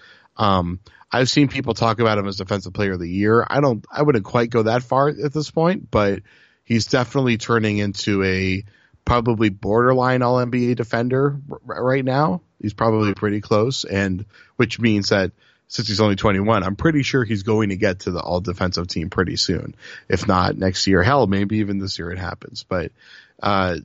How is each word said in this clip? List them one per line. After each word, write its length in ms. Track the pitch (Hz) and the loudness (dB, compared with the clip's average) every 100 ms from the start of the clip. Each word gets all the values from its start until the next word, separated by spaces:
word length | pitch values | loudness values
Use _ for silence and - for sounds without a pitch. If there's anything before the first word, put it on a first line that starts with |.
| - - _ - | -20 -20 _ -2
Um, 420 | 104 95 87 90 - _ - | 2 2 0 -6 -12 _ -4
I've 180 | 120 127 | 0 2
seen 180 | 147 139 | 2 2
people 260 | 135 120 | 0 -4
talk 260 | 110 117 110 | 0 0 2
about 180 | 113 104 | 2 2
him 100 | 98 | -2
as 100 | 98 | -6
defensive 360 | 95 101 92 | -4 -6 -6
player 200 | 101 101 | -4 -4
of 60 | 90 | -2
the 100 | 85 | -4
year. 360 | 92 104 117 - | 0 4 4 4
I 120 | 135 | 2
don't, 240 | 143 110 - | 2 0 -6
I 100 | - | -2
wouldn't 240 | 151 120 98 | 2 2 0
quite 240 | 120 117 | 0 2
go 140 | 117 | 2
that 200 | 110 123 | 2 0
far 260 | 127 131 147 | 0 2 2
at 240 | - 143 | 0 -4
this 160 | 156 147 | -4 -4
point, 400 | 165 170 190 - | 0 0 0 -2
but 320 | 110 101 98 - _ _ _ | 2 2 0 -8 _ _ _
he's 240 | - 117 - | -2 -2 2
definitely 500 | 135 123 139 127 113 | 0 0 0 0 0
turning 400 | - 117 107 104 | 0 0 2 0
into 440 | 104 98 - 98 | -2 -4 -2 0
a 400 | 95 92 95 95 - _ _ _ - | 2 0 0 -2 -6 _ _ _ 0
probably 440 | 120 117 110 107 | 2 2 2 0
borderline 720 | 98 98 113 123 127 127 127 | 0 0 2 4 4 2 2
all 180 | 123 127 | 2 2
N 100 | 120 | 0
B 220 | 123 120 | 0 0
A 40 | 117 | -2
defender 640 | 113 117 123 131 143 143 143 | -2 -2 0 0 0 -2 -12
r-, 100 | 135 123 | -16 -10
r-, 140 | 95 | -4
right 200 | 123 135 | 0 0
now. 380 | 131 135 160 180 _ - | 0 0 0 -2 _ -8
He's 120 | 107 | -8
probably 400 | - 113 110 104 | 0 2 2 0
pretty 280 | 95 107 104 | 0 -2 -2
close, 440 | - 107 120 - - | 0 2 2 -2 -4
and 400 | 98 98 92 104 _ _ - | -2 -2 -4 -8 _ _ -2
which 220 | 117 - | -2 2
means 300 | 117 104 95 | 2 2 2
that 220 | 101 90 _ _ _ _ | 2 0 _ _ _ _
since 200 | - 107 | -8 -4
he's 140 | 101 | 2
only 140 | 107 95 | 2 2
twenty-one, 480 | 110 98 104 110 | 0 2 2 0
I'm 120 | 92 101 | 0 0
pretty 260 | 165 151 | 0 2
sure 220 | 127 135 | 0 0
he's 200 | 110 104 | 0 -2
going 260 | 101 107 104 | 0 0 0
to 80 | 92 | 0
get 240 | 101 92 | -2 -2
to 100 | 98 | -4
the 100 | 87 | -6
all 180 | - 90 | -2 -4
defensive 460 | 92 92 92 87 87 | -4 -2 -2 -2 -6
team 220 | - 80 | -6 -6
pretty 260 | - 90 - | -4 -4 -4
soon. 400 | - 82 - - - - - | -4 -4 -6 -16 -20 -18 -4
If 180 | - 101 | -4 0
not 300 | 92 95 98 | 2 0 0
next 280 | 95 92 95 | -2 0 2
year, 160 | 95 | 4
hell, 260 | 92 143 98 | 4 4 2
maybe 300 | 98 101 110 | 0 0 -2
even 220 | 101 98 | -2 -4
this 180 | 95 - | -6 -8
year 140 | 85 | -10
it 80 | 92 | -8
happens. 440 | 90 - - - - | -10 -12 -14 -18 -6
But, 240 | 92 78 _ - - _ - | -6 -6 _ -20 -20 _ -6
uh, 360 | 104 98 92 82 | 0 2 0 -2